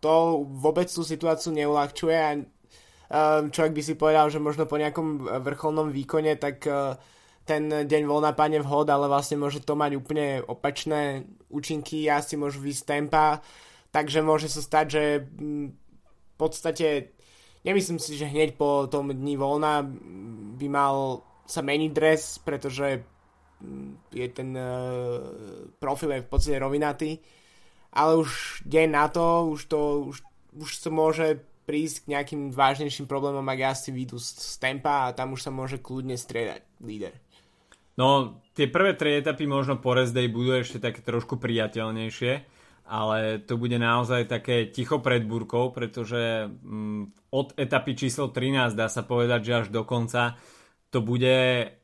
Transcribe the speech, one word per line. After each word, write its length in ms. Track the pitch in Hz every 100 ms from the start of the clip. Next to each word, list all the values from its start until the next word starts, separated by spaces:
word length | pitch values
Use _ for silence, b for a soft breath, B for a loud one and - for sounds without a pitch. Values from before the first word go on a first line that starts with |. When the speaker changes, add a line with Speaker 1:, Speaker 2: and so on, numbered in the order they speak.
Speaker 1:
to 400 | 151 160 165 160
vôbec 480 | 143 135 147 160 180
tú 160 | - 156
situáciu 480 | 156 165 160 165
neuľahčuje 640 | 151 147 147 143 - 165 165
a, 120 | 156
e, 80 | 147 - _ _ b b b b 147 156 156 151
človek 260 | 143 156 151
by 40 | 147
si 80 |
povedal, 320 | 156 156 156 151
že 160 | 151
možno 240 | 151 147 156
po 80 |
nejakom 480 | 151 151 147 160 147 123 127
vrcholnom 560 | 127 139 156 156 151
výkone, 400 | 139 135 160 156
tak, 320 | 151 143 135 156
e, 320 | 143 139 131 b b b b -
ten 240 | 156 151
deň 320 | 151 147 151 147
voľna 240 | 147 151
padne 240 | 143 151 151
vhod, 320 | 139 143 151
ale 160 | 143 143
vlastne 320 | 139 139 147
môže 240 | 143 143
to 160 | - 147
mať 240 | 147 139
úplne 400 | 127 156 147 165
opačné 880 | - 160 147 - - 151 143 123 - - _
účinky, 640 | 147 147 156 139 156 151
jazdci 320 | 147 151 151
môžu 160 | 143 139
výjsť 240 | 139 131
z 60 | -
tempa, 480 | 147 147 156 151 156 B B B B B
takže 240 | 151 147 151
môže 320 | 156 156 156
sa 80 | 156
stať, 280 | 139 156 151
že, 140 | 151 147 147 135
mm, 360 | - 147 147 143
v 640 | - - - _ _ -
podstate 800 | _ 156 - 165 156 160 143 127 _ b b b b
nemyslím 400 | - 196 185 165
si, 160 | 151 147
že 80 | 147
hneď 320 | 143 151 -
po 320 | 147 143 135
tom 240 | 147 139
dni 240 | 131 139 139
voľna, 480 | 139 147 151 147 139
mm, 720 | 135 - 90 107 110 107 123
by 80 | 143
mal 560 | 143 139 139 135 131 - _
sa 180 | - -
meniť 300 | 139 147 156
dres, 480 | 151 156 156 - -
pretože, 640 | - 143 143 131 139 131 120 _ _ _ _ _
mm, 540 | - 67 67 69 _
je 120 | - 123
ten, 240 | 123 131
e, 120 | 131 127 127 127 127 123 120 135 - 104 - - _
profil 320 | 139 143 156
je 100 | 135
v 60 | 123
podstate 320 | - 151 135
rovinatý, 560 | 135 143 147 143 156 160 b b b b b b b
ale 320 | - 156 160
už 400 | 147 - - -
deň 240 | - 156 160
na 220 | 147 151
to, 400 | 170 170 170 165
už 100 | 151 -
to, 140 | 151 147 147 135
už, 80 | 131 - _ _ 147
už 80 | 151 -
sa 100 | 165
môže 480 | 160 156 156 160 147 - - -
prísť 400 | 151 156 - -
k 40 |
nejakým 280 | 143 139 151 139
vážnejším 560 | 127 135 139 147 139 135
problémom, 340 | 139 139 139
ak 140 | 135 131
jazdci 320 | 131 131 -
výjdu 320 | 127 127 123
z, 80 | 117 -
z 160 | - -
tempa 480 | 131 135 147 143 127
a 20 |
tam 220 | 120 131
už 80 | 131
sa 80 | -
môže 320 | 131 131 131
kľudne 320 | - 127 131
striedať 480 | 123 - 117 113 - _ _
líder. 380 | 117 107 95 - _ b b b b b b
Speaker 2:
No, 480 | - 131 139 123 - _ -
tie 160 | 139
prvé 240 | 123 196 175
tri 240 | 151 147
etapy 240 | 143 143
možno 320 | 147 139 135 127
po 160 | 127
rest 240 | 123 127 123
day 80 |
budú 320 | 123 113 123 127
ešte 240 | 123 117
také 240 | 117 107
trošku 320 | - 117 117 127
priateľnejšie, 960 | 123 113 110 113 110 110 113 - 123 135 135 b b b -
ale 560 | 110 110 110 110 110
to 160 | 104 120
bude 160 | 120 120
naozaj 480 | 117 120 120 123
také 480 | 113 117 - 120 110
ticho 320 | - 120 151
pred 240 | 127 123 110
búrkou, 400 | 117 113 117 123 123
pretože, 720 | 117 123 110 120 117 113 107
mm, 800 | 101 92 107 107 107 101 _ _ 135
od 160 | 139 -
etapy 320 | 131 135 160
číslo 400 | 139 131 120 135
trinásť, 400 | 127 131 135 123
dá 160 | 107 110
sa 160 | -
povedať, 360 | - 120 120 120
že 80 | 107
až 140 | 120 104
do 160 | 113
konca 560 | 110 123 117 120 120 120 B B B B _
to 120 | 127
bude 680 | 110 123 127 131 127 123 110 -